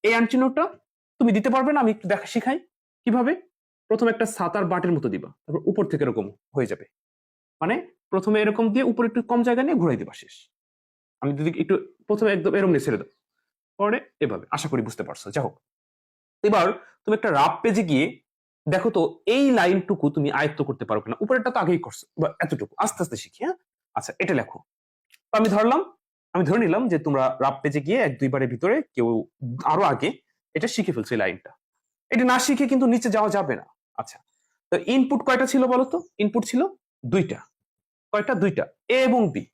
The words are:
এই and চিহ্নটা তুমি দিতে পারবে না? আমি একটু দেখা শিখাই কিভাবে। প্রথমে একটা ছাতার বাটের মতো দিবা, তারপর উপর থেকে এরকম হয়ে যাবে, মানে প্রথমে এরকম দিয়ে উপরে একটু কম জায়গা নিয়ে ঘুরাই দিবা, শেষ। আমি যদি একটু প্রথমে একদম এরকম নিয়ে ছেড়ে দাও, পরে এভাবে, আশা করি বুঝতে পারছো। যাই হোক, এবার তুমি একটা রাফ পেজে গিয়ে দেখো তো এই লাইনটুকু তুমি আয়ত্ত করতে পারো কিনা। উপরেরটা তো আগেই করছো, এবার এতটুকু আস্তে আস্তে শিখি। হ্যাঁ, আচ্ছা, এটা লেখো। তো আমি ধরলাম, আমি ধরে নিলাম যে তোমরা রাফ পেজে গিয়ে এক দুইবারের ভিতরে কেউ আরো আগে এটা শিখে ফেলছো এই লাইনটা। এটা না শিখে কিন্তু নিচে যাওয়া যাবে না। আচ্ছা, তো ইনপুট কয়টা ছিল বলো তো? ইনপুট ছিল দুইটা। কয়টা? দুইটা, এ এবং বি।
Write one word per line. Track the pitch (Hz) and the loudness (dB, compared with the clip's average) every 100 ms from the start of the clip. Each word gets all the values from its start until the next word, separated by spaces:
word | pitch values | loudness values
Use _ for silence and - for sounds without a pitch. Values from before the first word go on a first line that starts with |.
| 214 | 2
এই | 233 | 2
and | 233 | 2
চিহ্নটা | 254 262 269 339 - _ _ _ _ | 2 2 0 -4 -6 _ _ _ _
তুমি | 233 208 | 2 2
দিতে | 254 254 | 2 2
পারবে | 254 | 2
না? | 294 | 2
আমি | 233 214 | 2 0
একটু | 175 | -2
দেখা | 202 - | -4 -2
শিখাই | 226 240 302 - _ _ _ | -4 -2 -4 -8 _ _ _
কিভাবে। | - 240 247 359 - _ _ _ _ | -2 0 0 -2 -8 _ _ _ _
প্রথমে | 220 233 | 0 2
একটা | 226 220 - | 0 -4 -2
ছাতার | 175 208 180 | -4 -2 -2
বাটের | 180 175 165 | 0 0 0
মতো | 127 | 0
দিবা, | 92 - _ | -4 -10 _
তারপর | - 151 - | -8 -4 -2
উপর | 196 190 | 0 -2
থেকে | 151 139 | 0 -2
এরকম | 110 98 - _ 139 | -2 -6 -10 _ -4
হয়ে | 127 | -4
যাবে, | - - _ _ _ _ _ _ _ | -6 -12 _ _ _ _ _ _ _
মানে | 165 262 - _ _ | -4 -4 -6 _ _
প্রথমে | 190 190 214 | -4 0 2
এরকম | 214 214 226 | 2 0 0
দিয়ে | 214 254 | 2 0
উপরে | 233 233 | 0 0
একটু | 233 233 | -2 -2
কম | 240 240 | 0 2
জায়গা | 240 277 | 2 2
নিয়ে | 302 | 2
ঘুরাই | 165 123 | 0 0
দিবা, | 104 - | -6 -14
শেষ। | - - _ _ _ _ _ _ _ _ | -20 -20 _ _ _ _ _ _ _ _
আমি | 139 143 | -6 -2
যদি | 156 170 | -4 -4
একটু | 165 190 - _ _ | 0 -2 -2 _ _
প্রথমে | 208 220 196 | 0 2 0
একদম | 175 202 | 0 2
এরকম | 196 | 2
নিয়ে | 151 131 | 2 0
ছেড়ে | 107 | -4
দাও, | - _ _ _ _ _ _ _ | -6 _ _ _ _ _ _ _
পরে | 202 220 - _ | -2 -2 -6 _
এভাবে, | 139 95 - 143 | -4 -4 -6 -6
আশা | 147 | -2
করি | 135 110 | -2 -4
বুঝতে | - - | -8 -12
পারছো। | - - 117 | -10 -8 -4
যাই | 123 | -4
হোক, | - _ _ _ _ _ _ _ _ 208 | -8 _ _ _ _ _ _ _ _ 0
এবার | 202 175 220 - _ | 2 2 -2 -12 _
তুমি | - 214 | -2 -2
একটা | 220 143 | 0 2
রাফ | 147 - | 2 2
পেজে | - 202 180 | 0 0 2
গিয়ে | 135 160 - _ _ _ _ - | 2 0 -4 _ _ _ _ -2
দেখো | 185 226 208 | 0 2 2
তো | 165 - - 247 | 0 -2 0 4
এই | 277 240 | 4 4
লাইনটুকু | 180 190 180 202 170 160 | 4 2 0 0 0 0
তুমি | 143 131 | -2 0
আয়ত্ত | 151 151 139 | -2 -2 -6
করতে | 113 101 | -4 -4
পারো | 110 | -4
কিনা। | 110 120 | -4 -6
উপরেরটা | 320 254 247 247 | -2 0 0 -2
তো | |
আগেই | 175 170 147 | 0 0 -2
করছো, | - - - | -16 -18 -4
এবার | 156 - | -4 -2
এতটুকু | 170 151 104 - | -4 -4 -8 -4
আস্তে | 214 - | -4 -2
আস্তে | 165 - | -6 -6
শিখি। | - _ 285 | -12 _ -6
হ্যাঁ, | 359 _ _ _ - | -6 _ _ _ -10
আচ্ছা, | - - | -10 -6
এটা | 190 151 | -2 -2
লেখো। | - - _ _ _ _ _ _ _ | -4 -12 _ _ _ _ _ _ _
তো | 214 | 2
আমি | 220 202 | 2 4
ধরলাম, | 226 285 392 _ _ _ _ | 4 2 -2 _ _ _ _
আমি | 175 156 | -2 2
ধরে | 220 208 | 2 2
নিলাম | 185 254 | 2 0
যে | 165 151 | -2 0
তোমরা | 139 131 - | 2 0 2
রাফ | 135 139 | -2 0
পেজে | 151 143 143 | -4 -4 -2
গিয়ে | 233 190 | 0 0
এক | 123 | 0
দুইবারের | 135 135 131 | -2 0 -2
ভিতরে | 123 180 269 - - | -2 0 0 -2 -2
কেউ | 117 113 - _ 127 123 135 | 0 0 -4 _ -10 -4 0
আরো | 160 185 | 2 2
আগে | 131 156 262 _ _ _ 156 | 0 -4 -6 _ _ _ -6
এটা | 220 - | -4 -2
শিখে | 180 127 | -2 -4
ফেলছো | 107 120 | -2 -2
এই | |
লাইনটা। | 95 92 - - _ _ _ _ _ | -2 -4 -14 -20 _ _ _ _ _
এটা | 233 247 | 0 2
না | 254 247 | 2 2
শিখে | 269 269 | 0 2
কিন্তু | 262 247 | 4 4
নিচে | 233 233 214 | 2 2 2
যাওয়া | 208 196 | 2 0
যাবে | 165 110 | -2 -4
না। | - _ _ - | -8 _ _ -12
আচ্ছা, | - - _ _ _ _ _ | -12 -14 _ _ _ _ _
তো | 175 - | -4 2
ইনপুট | 262 262 285 - | 2 2 0 0
কয়টা | 254 254 | 0 2
ছিল | 269 254 | 2 2
বলো | 254 262 | 2 0
তো? | 349 - _ | -4 -8 _
ইনপুট | 208 233 214 | -2 0 0
ছিল | 240 381 - _ _ 123 | 0 -2 -4 _ _ -2
দুইটা। | 190 - - - _ _ _ _ _ _ | 0 0 -6 -14 _ _ _ _ _ _
কয়টা? | 208 208 226 | -4 0 0
দুইটা, | 190 156 - _ _ 247 | 0 0 -6 _ _ 2
এ | 262 | 4
এবং | 240 202 | 2 0
বি। | 104 - | -2 -12